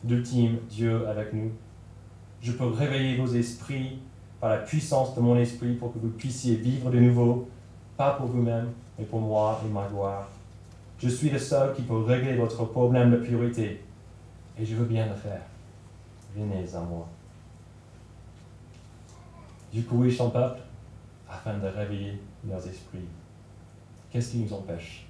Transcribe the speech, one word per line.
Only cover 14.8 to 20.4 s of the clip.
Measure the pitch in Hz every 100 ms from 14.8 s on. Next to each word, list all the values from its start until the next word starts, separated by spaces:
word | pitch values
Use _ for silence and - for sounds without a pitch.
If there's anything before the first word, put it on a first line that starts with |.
| 113
bien | 110 107
le | 101
faire. | 104 92 - - - - - - - - - 101
Venez | 104 98 85 87
à |
moi. » | 87 85 82 - - - - - - - - - - - - - - - - - - - - - - - - - -
Dieu | 113 117
corrige | 120 127 120
son | 113
peuple | 123